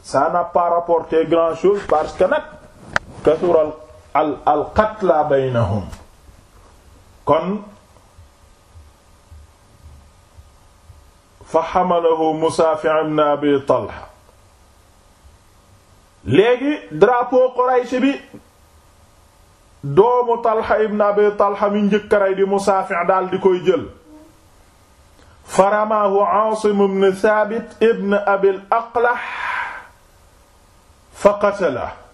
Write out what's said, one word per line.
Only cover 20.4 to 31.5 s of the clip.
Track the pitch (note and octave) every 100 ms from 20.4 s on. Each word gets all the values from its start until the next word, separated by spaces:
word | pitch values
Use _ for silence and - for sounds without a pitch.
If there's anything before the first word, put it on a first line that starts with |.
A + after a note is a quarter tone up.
Talha | A#3 A3 A3 G#3+
ibn | G#3+ G#3
Abi | G#3 G3+ G#3 G3+
Talha | G3+ G3+ G#3
mi | G#3
njëkk | G3+ G#3 G#3
a | G#3
rey | G3
di | F#3+
Musafi' | G3 G3 G3+ F#3+ F#3+ F3 F3
daal | F#3+ F3+
di | F#3
koy | F#3+ F3+
jël. | D#3+ E3 G2+ - - - - _ _ _ _ _ _ _ _ _ - -
Faramahu | - - G3 G#3 G#3+ G#3+ G3+ G3
Asim | G3+ F#3+ A3 G#3+ G#3 G3+
ibn | G3 F#3+ G3
Thabit | F#3+ A3 G#3+ G3+ A3+ A#3 -
ibn | A3 G3 G3
Abi | G3+ G3+ G3 G3
al-Aqlah | F#3+ - A3+ A3+ B3 A#3+ A#3+ - - - - - - - _ _ _ _ _ _ _ _ _ _ _ _
fa | - G3+ G#3
qatala. | G3+